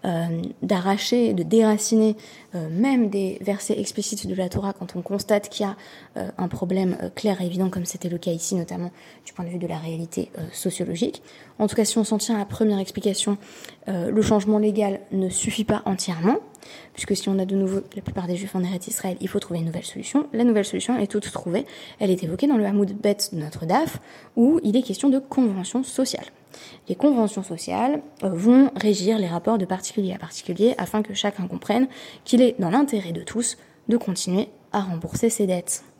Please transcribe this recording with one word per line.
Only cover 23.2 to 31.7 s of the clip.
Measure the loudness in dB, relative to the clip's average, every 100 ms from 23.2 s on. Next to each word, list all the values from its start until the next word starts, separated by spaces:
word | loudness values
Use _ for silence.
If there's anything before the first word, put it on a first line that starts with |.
| -2
de | -4
notre | -6 -6 2
DAF, | 2 2 -4 -14 -20 -6
où | 4 6 6
il | 4 2
est |
question | 0 0 2
de | 2
convention | 0 2 2 0 -4 -4
sociale. | -4 -2 -2 -2 -10 -20 _ -20 -20 -20 -8
Les |
conventions | 2 4 4 2 0
sociales, | -8 -8 -4 0 0 0 -6 -6
euh, | -4
vont | 2 6 8 8 4
régir | 2 2 2 2
les | 0
rapports | 0 0 0
de |
particulier | 0 -4 -4 -4 -2
à | -4
particulier | -10 -12 -8 2 4 4
afin | -2 -2
que | -2
chacun | -2 -4 -4 -6
comprenne | -8 0